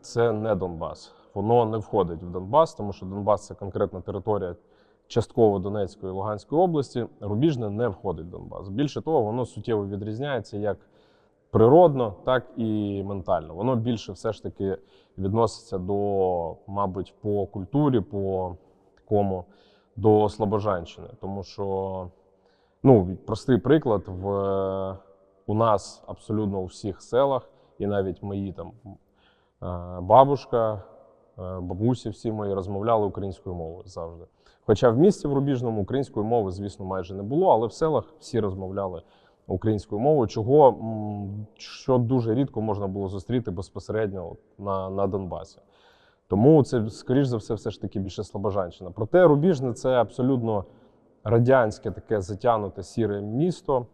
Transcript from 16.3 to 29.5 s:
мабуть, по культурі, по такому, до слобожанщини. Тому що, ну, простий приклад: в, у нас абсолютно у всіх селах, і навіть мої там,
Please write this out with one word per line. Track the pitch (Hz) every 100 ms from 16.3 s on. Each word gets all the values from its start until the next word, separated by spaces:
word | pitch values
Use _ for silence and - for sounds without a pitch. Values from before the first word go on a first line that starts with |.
| 90 82 82 -
мабуть, | 98 98 92 87 _
по | 107 104 95
культурі, | 104 92 139 147 123
по | 90 101 98 95 92 87 _ _ _
такому, | _ _ 104 101 92 90 _ _ _ _ -
до | 104 107 107
слобожанщини. | - 107 107 104 92 82 - 85 -
Тому | 95 98
що, | 92 - 98 95 95 95 90 _ _ _ _ _ _ _
ну, | 131 120 92 92 -
простий | 107 - 123
приклад: | 123 156 143 104 -
в, | 90 98 98 98 98 98 95 95 95 _ _ _ _ -
у |
нас | 107 113 101 - - -
абсолютно | 92 - 107 107 98
у |
всіх | 92 - 107 92
селах, | - 120 139 131 - _ _ _
і | 101
навіть | 101 95 85
мої | 101 98 98
там, | 87 87 113 98 98 _ _ _ _ _